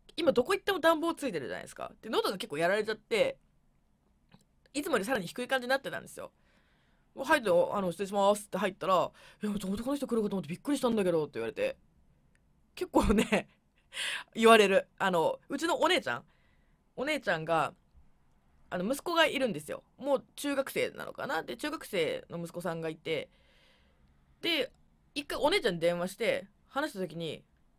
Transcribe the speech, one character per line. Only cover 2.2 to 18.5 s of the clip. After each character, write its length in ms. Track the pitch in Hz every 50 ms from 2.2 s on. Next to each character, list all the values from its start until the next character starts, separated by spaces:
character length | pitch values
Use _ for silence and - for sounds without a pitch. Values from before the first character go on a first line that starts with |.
| 453 302
が 60 | 202
結 140 | 185 233 -
構 80 | 139 156
や 100 | 170 180
ら 80 | 202
れ 80 | 220 208
ち 60 | 220
ゃ 20 |
っ 40 | 214
て、 420 | - _ - 220 202 165 - - _ _ _ _ _ _ _ _ _ _ _ _ _ _ _ _ _ _ _ _ - _ _ _ _ _ _ -
い 80 | 294
つ 60 | 294 349
も 80 | 269
よ 20 | 196
り 60 | 196
さ 60 | 247
ら 60 | 269 214
に 80 | 170
低 160 | - - 247
い 60 | 247 247
感 120 | 269 262
じ 60 | 240
に 40 | 247
な 60 | 269
っ 40 | 269
て 100 | - 170
た 80 | 160 85
ん 40 |
で 60 | - -
す 100 | - -
よ。 140 | - - _ _ _ _ _ _ _ _ _ _ _ _ _ _ _ _ -
も 80 | -
う 20 | 269
入 160 | 262 320 294
っ 20 |
て、 60 | 226 190
あ 320 | 170 175 139 - - 202
の、 100 | 190 175
「失 100 | 160 -
礼 40 | 196
し 60 | 185
ま 240 | 208 202 196 202 208
す」 80 | 208 -
っ 20 | -
て 100 | - 180
入 140 | 208 190
っ 20 | 202
た 140 | - 151 185
ら、 220 | 185 170 139 - - - - - - -
「い 40 | 208
や、 120 | 208 202 196
ち 80 | 190
ょ、 40 | 185
男 200 | 202 220 240 269
の 60 | 285
人 100 | 285 254
来 80 | - 233
る 80 | 226
か 60 | 208 202
と 80 | 196
思 40 | 185
っ 20 |
て 80 | - 139
び 60 | 180
っ 40 | -
く 120 | - 285
り 40 | 285
し 60 | 262
た 80 | 262 233
ん 60 | 226
だ 60 | 214
け 80 | 185 180
ど」 120 | 170 160 147
っ 20 | 143
て 40 | -
言 60 | 113
わ 60 | 113
れ 80 | 113 -
て。 240 | 95 107 - - _ _ _ _ _ _ _ _ _ _ _ _ _ _ _ _ _ _ _ -
結 160 | - 359 -
構 140 | - 311 196 202 202
ね、 340 | 220 233 - 214 170 - - _ _ _ _ _ _ _ _
<laughs> 420 | - - - - - - - _ -
言 140 | - 226 220
わ 100 | 226 214
れ 100 | 202 190
る。 180 | 196 - - _ _ -
あ 120 | 196 190
の、 300 | 180 165 156 - - - _ -
う 100 | 277 -
ち 80 | 320
の 140 | 349 302 -
お 80 | 285 330
姉 140 | 370 262
ち 60 | - 123
ゃ 80 | 120
ん、 80 | - - _ _ _ _ _ _ _ _ _ _ _ _ _ -
お 100 | - 254
姉 120 | 302 302 269
ち 100 | - 202
ゃ 80 | 170 160
ん 80 | 160
が、 260 | 165 165 160 139 120 - _ _ _ _ - - - _ _ _ _ _ _ _ _